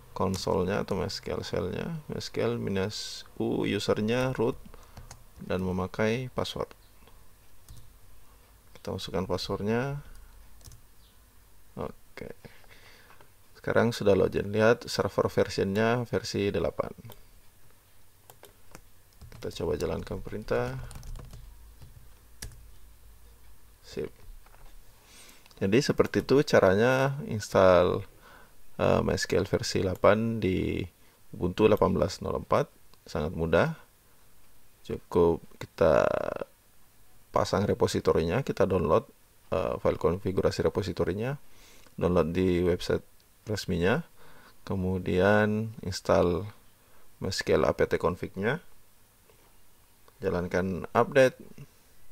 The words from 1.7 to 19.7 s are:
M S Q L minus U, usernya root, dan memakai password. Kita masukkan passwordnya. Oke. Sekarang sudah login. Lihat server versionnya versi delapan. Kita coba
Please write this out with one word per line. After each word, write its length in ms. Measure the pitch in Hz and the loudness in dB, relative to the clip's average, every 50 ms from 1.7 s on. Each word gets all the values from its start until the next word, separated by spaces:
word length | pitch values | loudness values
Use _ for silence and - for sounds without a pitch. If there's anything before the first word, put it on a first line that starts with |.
| 98 - - 170 165 151 - | -6 -6 -6 -6 -8 -10 -10
M 80 | - - | -8 -8
S 160 | - - - | -8 -8 -8
Q 160 | - - 110 | -4 -4 -2
L 60 | 117 120 | -2 -2
minus 720 | 117 113 107 98 98 95 107 - - - - - - - - - | -4 -4 -4 -2 -2 -2 -4 -4 -8 -10 -10 -12 -14 -16 -12 -8
U, 320 | - 113 117 123 - 107 | -4 -4 -2 -2 -2 -2
usernya 640 | 110 101 104 - - 101 107 107 110 120 127 127 131 131 - | -2 -2 -2 0 0 0 0 0 0 0 0 0 0 0 0
root, 160 | 110 131 - - - - - - - - - - - - - - - - - - - | 0 -2 -2 -4 -10 -16 -18 -18 -20 -20 -20 -20 -18 -18 -20 -20 -20 -20 -18 -12 -6
dan 160 | - 95 92 | -4 -4 -2
memakai 720 | 92 92 90 95 92 92 - - 107 110 113 127 127 123 | -2 -2 -2 -4 -4 -4 -4 -2 0 0 0 -2 -4 -6
password. 400 | - - - - - - - - - - - - - - - - - - - - - - - - - - - - - - - - - - - - - - - - - - - - - - - - - - | -6 -6 -6 -4 -4 -6 -8 -8 -10 -20 -20 -20 -20 -20 -20 -20 -20 -20 -20 -20 -20 -20 -20 -20 -20 -20 -18 -18 -18 -18 -18 -20 -20 -20 -20 -20 -18 -18 -20 -20 -20 -20 -20 -20 -20 -20 -20 -20 -20 -14
Kita 160 | - 98 92 | -10 -8 -8
masukkan 320 | 95 - - 95 90 95 | -8 -8 -6 -4 -4 -2
passwordnya. 720 | - 90 92 - - 98 95 98 107 113 120 131 139 143 143 - - - - - - - - - - - - - - - - - - - - - - - - - - - - - - - - - - - | -2 -4 -4 -4 -4 -4 -4 -2 -2 -2 -2 -2 -4 -6 -8 -10 -14 -18 -18 -20 -20 -20 -20 -20 -18 -18 -18 -18 -20 -20 -20 -20 -20 -20 -20 -20 -20 -20 -20 -20 -20 -20 -20 -20 -20 -20 -20 -20 -16 -12
Oke. 560 | - - - - - - - - - - - - - - - - - - - - - - - - - - - - - - - - - - - - - | -10 -10 -10 -12 -16 -20 -18 -16 -14 -14 -14 -14 -16 -18 -20 -20 -20 -20 -20 -20 -20 -20 -20 -20 -20 -20 -20 -20 -20 -20 -20 -20 -20 -20 -20 -16 -8
Sekarang 320 | - - 98 104 110 117 | -2 0 2 4 4 2
sudah 240 | - - 101 101 95 | 0 2 4 4 6
login. 320 | 92 90 87 87 - - | 6 4 2 0 -2 -4
Lihat 400 | 101 101 107 110 113 120 - - | -2 0 4 4 4 4 2 0
server 400 | - - - 95 98 - - - | -8 -4 -2 -2 -2 0 0 -2
versionnya 800 | 101 - 104 98 101 - 104 98 98 95 107 113 113 120 123 117 | 0 2 0 0 0 0 -2 0 0 2 2 2 2 0 0 -2
versi 480 | - 127 117 - - - 104 101 101 98 | -2 -4 -4 -4 -4 -4 -2 -2 0 0
delapan. 400 | 90 80 73 - - - - - - - 113 - - - - - - - - - - - - - - _ - - - - - - - - - - - - - - - - - - - - - - - - - - - - | 0 -2 -2 -2 -4 -6 -6 -6 -14 -16 -16 -16 -18 -20 -20 -20 -20 -20 -20 -20 -20 -20 -20 -20 -20 _ -20 -20 -20 -20 -20 -20 -20 -20 -20 -20 -20 -20 -20 -20 -20 -20 -18 -18 -18 -18 -20 -20 -20 -20 -20 -20 -20 -18
Kita 240 | - - - - 98 - - | -18 -14 -10 -10 -8 -6 -4
coba 160 | 90 82 | -2 -2